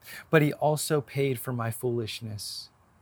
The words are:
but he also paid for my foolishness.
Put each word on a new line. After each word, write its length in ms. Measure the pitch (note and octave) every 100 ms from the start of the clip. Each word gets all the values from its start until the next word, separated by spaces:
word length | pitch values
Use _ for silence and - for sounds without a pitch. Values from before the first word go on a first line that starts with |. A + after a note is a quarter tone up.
| - - -
but 120 | D#3+
he 100 | D3
also 460 | - D3 D3 - D3+
paid 380 | - C#3 C#3 B2
for 140 | -
my 180 | A#2+ A2+
foolishness. 1000 | - B2+ A#2 G#2+ - A2 G2+ - - - _ _ _